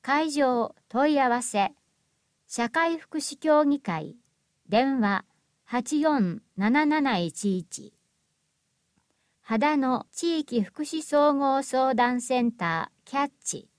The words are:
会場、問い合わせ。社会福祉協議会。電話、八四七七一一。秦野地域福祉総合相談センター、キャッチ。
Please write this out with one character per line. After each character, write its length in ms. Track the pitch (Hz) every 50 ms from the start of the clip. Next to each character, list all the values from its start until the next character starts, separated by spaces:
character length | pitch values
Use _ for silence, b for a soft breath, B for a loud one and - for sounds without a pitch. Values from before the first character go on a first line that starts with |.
会 300 | _ - 269 294 320 320
場、 440 | 285 294 277 254 254 240 226 - - _ _ _
問 240 | - 233 277 302 302
い 80 | 285
合 80 | 269 254
わ 140 | 233 247 240
せ。 320 | - - 208 196 - - _ _ _ _ _ _ _ _ _ _ _ _ _ _
社 240 | _ - - 233 233
会 260 | - 320 330 339 339
福 220 | 320 - _ - 320
祉 200 | 285 - 294 -
協 260 | - 311 302 302 302
議 160 | 285 285 285
会。 360 | _ - 175 160 156 - - - _ _ _ _ _ _ _ _ _ _
電 320 | 175 220 254 277 269 262
話、 240 | 220 202 202 190 - _ _ _ _ _ _ _ _
八 360 | _ - 247 247 - 302 302
四 420 | 302 311 302 269 202 180 165 - _ _ _
七 300 | - 190 214 240 285 311
七 320 | 294 302 311 285 269 233 185
一 400 | 175 165 143 - - 202 190 185
一。 340 | 165 _ - - 69 - _ _ _ _ _ _ _ _ _ _ _ _ _ _ _ _ _ _ _ _ _ _ _ _ _ _ _ _ _ _ _
秦 340 | - 226 220 233 294 302
野 300 | 285 262 262 254 - - _ _
地 280 | - - 339 330 320
域 220 | 302 - - 240 202
福 220 | - _ - 302
祉 180 | 294 - 320 302
総 320 | - - 294 294 294 294
合 280 | 277 277 277 269 269 277
相 320 | - - 262 262 262 262
談 280 | 220 247 240 247 247 240
セ 180 | - 254 247
ン 120 | 240 240 233
タ 400 | - 180 170 165 165 - - _ _ _
ー、 60 | -
キ 60 | -
ャ 100 | 277 285
ッ 60 | 285 _ _ _
チ。 260 | - - 139 - _ _